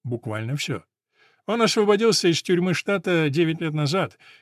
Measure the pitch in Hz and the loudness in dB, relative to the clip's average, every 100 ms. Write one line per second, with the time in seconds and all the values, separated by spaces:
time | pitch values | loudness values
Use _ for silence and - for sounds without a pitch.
0 | 120 120 110 107 110 147 - 107 - _ | -8 -8 -6 -6 -6 -6 -6 -8 -10 _
1 | _ _ _ _ - 233 220 226 208 202 | _ _ _ _ -6 0 2 2 2 4
2 | 226 175 175 - - 175 180 160 - 196 | 4 2 2 0 0 0 0 -2 -2 -2
3 | 185 170 151 143 160 165 165 151 147 185 | 0 0 2 2 0 0 -4 -2 0 0
4 | 151 - - - | -2 -6 -20 -20